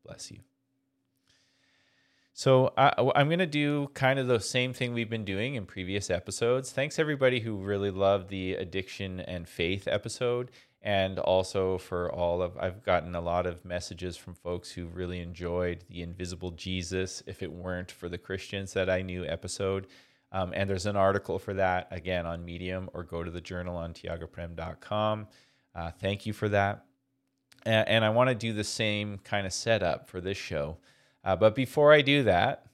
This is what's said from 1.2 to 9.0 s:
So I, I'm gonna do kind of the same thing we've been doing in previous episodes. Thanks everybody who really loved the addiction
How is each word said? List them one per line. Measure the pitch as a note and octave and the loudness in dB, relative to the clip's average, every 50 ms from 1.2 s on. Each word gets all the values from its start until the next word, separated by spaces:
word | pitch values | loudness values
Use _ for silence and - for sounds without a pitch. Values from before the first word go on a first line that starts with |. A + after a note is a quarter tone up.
| _ _ _ _ _ _ _ _ _ _ _ _ _ _ _ _ _ _ _ _ _ _ _ | _ _ _ _ _ _ _ _ _ _ _ _ _ _ _ _ _ _ _ _ _ _ _
So | - - C3+ C3 C3 C3 - - | 0 6 6 8 8 8 4 4
I, | - C3+ C#3 - - B2 B2+ - | 6 4 4 6 4 2 4 4
I'm | C#3+ C#3+ D3 | 4 4 4
gonna | E3 E3+ F#3 | 4 0 0
do | E3 D3 D3 D3 D3 D3 D3 C#3+ C#3 - | 0 0 0 0 2 0 0 -2 -4 -4
kind | - C3+ C3 C3+ C#3 | 0 2 2 2 2
of | C3 | 2
the | B2 B2 A2+ | 2 2 2
same | G#2 - - B2+ B2 B2+ B2 | 2 0 0 0 0 0 -2
thing | - C3 B2 A#2+ | -4 -4 -2 -2
we've | A#2 A#2 G#2+ | -2 -4 -2
been | A2+ A2+ G#2+ | -4 -6 -4
doing | F#2+ G2 F#2+ G#2+ B2+ C#3+ | -4 -2 -2 -2 -2 -4
in | B2 G2 | -6 -8
previous | E2+ - F#2+ F#2 F2+ F#2+ G2+ F#2+ - | -8 -8 -8 -6 -4 -4 -4 -2 -2
episodes. | F2+ E2+ - - G2 - A#2 A#2 B2 C3 C3+ - - | -2 -4 -2 -6 -6 0 2 2 2 2 0 -4 -2
Thanks | - C3+ D#3 - - | -2 -2 -2 0 -2
everybody | E3 D3+ D3 C#3 C3+ C3 B2 B2+ | -2 -2 0 2 4 4 4 2
who | A2 A2+ A2 | -2 -2 -6
really | G2 F#2+ G2 G#2 G2+ G2 G2+ | -4 -2 -2 0 0 0 -2
loved | F#2 F#2+ G2 G2 G2 G2+ F#2 F#2+ | 0 4 4 4 4 4 2 -4
the | G2 F#2+ F#2 F#2 F#2 | -6 -4 -4 -2 -2
addiction | - F#2+ F2 F2+ F#2+ F#2+ - - - | -4 -6 -4 -4 -6 -6 -6 -8 -8